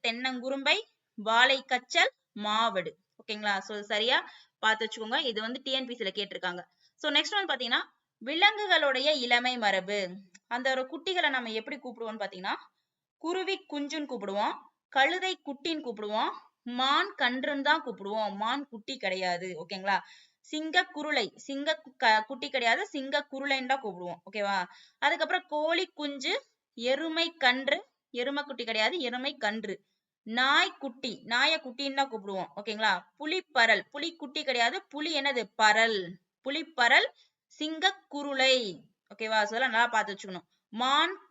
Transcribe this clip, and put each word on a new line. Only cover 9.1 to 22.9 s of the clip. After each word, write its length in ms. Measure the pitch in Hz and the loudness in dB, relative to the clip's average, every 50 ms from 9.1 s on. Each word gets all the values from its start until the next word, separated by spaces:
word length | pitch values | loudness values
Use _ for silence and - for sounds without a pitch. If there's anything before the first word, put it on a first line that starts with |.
| 311 269 | 2 2
இளமை 320 | 240 240 240 240 247 254 254 | 2 2 2 2 2 0 -2
மரபு. 400 | 240 220 202 190 190 180 190 208 208 190 180 180 202 196 _ _ - _ - | 0 2 2 2 2 -2 -2 -4 -2 -4 -4 -8 -12 -18 _ _ -20 _ -8
அந்த 160 | 233 254 254 269 | -6 -2 0 0
ஒரு 140 | 262 262 262 | 0 0 -2
குட்டிகளை 440 | 262 320 311 330 381 370 359 320 294 | -6 -8 -8 -4 -2 0 2 2 2
நம்ம 220 | 269 254 240 226 | 0 0 -4 -4
எப்படி 260 | 220 220 220 285 - | -6 -6 -6 -6 -10
கூப்பிடுவோம்னு 440 | 247 - 247 220 226 233 220 220 214 | -10 -10 -12 -10 -8 -8 -8 -6 -6
பாத்தீங்கன்னா, 320 | 202 190 180 185 185 208 285 - - - _ _ _ _ _ _ _ _ _ - | -6 -8 -8 -8 -6 -6 -6 -6 -8 -18 _ _ _ _ _ _ _ _ _ -8
குருவி 340 | - 320 359 381 370 349 392 - - | -6 -4 -2 -2 -2 -2 -4 -4 -6
குஞ்சுன்னு 440 | - 294 294 285 277 311 311 294 254 | -8 -6 -6 -6 -4 -4 -6 -6 -6
கூப்பிடுவோம், 440 | 254 208 196 196 196 202 220 285 - - - - _ _ _ - - | -6 -8 -6 -4 -2 0 0 -2 -2 -6 -14 -20 _ _ _ -2 4
கழுதை 380 | 269 269 311 349 370 370 370 359 - | 4 4 4 4 0 -2 -2 -4 -4
குட்டின்னு 460 | - 277 269 269 - 339 320 302 311 | -6 -10 -8 -6 -4 -4 -4 -4 -6
கூப்பிடுவோம், 460 | 247 214 208 214 208 214 220 277 359 - - - _ _ _ - 240 | -8 -8 -6 -6 -2 -2 0 0 -2 -4 -8 -14 _ _ _ -12 -8
மான் 400 | 247 247 262 269 285 320 370 403 - | -2 0 2 4 4 4 2 0 0
கன்றுன்னு 520 | - 269 240 247 262 262 294 285 277 269 | 0 0 0 0 0 -2 -2 -2 0 2
தான் 160 | 285 302 320 311 | 2 2 2 0
கூப்பிடுவோம், 480 | 254 202 185 202 196 214 220 214 202 196 | -4 -8 -8 -6 -4 -2 -2 -2 -2 -2
மான் 260 | 202 214 226 247 285 285 | -2 -2 0 0 -2 -4
குட்டி 280 | - 233 214 - - 269 | -8 -12 -14 -10 -10 -8
கிடையாது, 520 | 254 - 190 185 185 185 180 175 175 180 185 180 | -4 -2 -2 -2 0 0 -2 -2 -2 -4 -8 -8
ஓகேங்களா? 400 | 156 180 165 202 190 190 202 196 180 - - - - _ _ _ _ _ - | -10 -10 -10 -10 -4 0 0 0 0 0 -6 -20 -20 _ _ _ _ _ -8
சிங்க 340 | - 302 311 320 302 359 381 | -6 -6 -4 0 0 0 0
குருளை, 400 | 370 339 294 294 302 294 262 214 175 _ | 0 -4 -6 -4 0 0 0 0 -2 _
சிங்க 320 | - - - 277 277 285 311 311 | -14 -12 -8 -8 -4 -2 -2 -2
கு-, 180 | 311 - 247 - | -4 -6 -16 -4
க-, 260 | - 262 226 220 214 220 | 2 4 6 6 4 2
குட்டி 260 | - 269 262 294 277 | -2 -8 -8 -6 -4
கிடையாது, 320 | - 254 240 226 233 302 - | -2 0 2 2 2 2 0
சிங்க 360 | - | -4